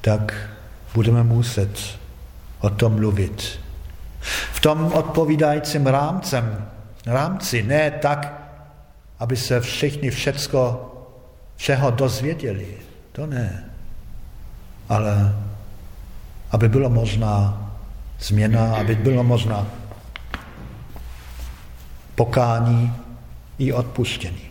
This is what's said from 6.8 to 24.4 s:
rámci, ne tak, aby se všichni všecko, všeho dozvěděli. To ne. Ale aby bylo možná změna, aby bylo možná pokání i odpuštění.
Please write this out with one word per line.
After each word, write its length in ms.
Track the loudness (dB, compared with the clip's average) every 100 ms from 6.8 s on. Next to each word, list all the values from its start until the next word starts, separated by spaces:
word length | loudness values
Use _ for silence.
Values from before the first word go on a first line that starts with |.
| -16 -12 -2
rámci, 560 | 0 0 -2 -2 0
ne 280 | 2 4 2
tak, 440 | 2 0 0 -4 -10 -16 -18 -20 -20 -20 -20 -20 -6
aby 180 | -2 -2
se 240 | 2 0
všichni 500 | 0 0 -2 0 -2
všecko, 840 | 0 -2 -2 0 2 2 0 -6 -16 -18 -20 -20 -20 -20 -8
všeho 340 | 0 4 4
dozvěděli. 760 | 4 2 2 -2 -2 -2 -4 -6 -12 -16 -20 -16
To 140 | -8 -4
ne. 380 | -2 -2 -4 -10 -10 -10 -10 -10 -12 -12 -14 -14 -14 -16 -16 -2
Ale 480 | 0 2 4 4 2 -4 -8 -12 -14 -14 -14 -14 -12 -14 -14 -2
aby 180 | 4 4
bylo 220 | 4 4
možná 720 | 4 2 2 2 4 4 2 -6 -10 -12 -12 -12 -8
změna, 560 | 2 4 6 6 4 2
aby 180 | 2
bylo 300 | 4 4 6
možná 420 | 6 4 2 0 -2 -4 -12 -14 -14 -14 -10 -12 -12 -14 -14 -14 -14 -12 -12 -14 -14 -12 -12 -12 -16 -16 -16 -16 -12
pokání 800 | 0 2 4 4 4 4 4 4 0 -8 -16 -16 -16 -16 -2
i 140 | 0
odpuštění. 760 | 2 0 -2 -2 -2 -6 -8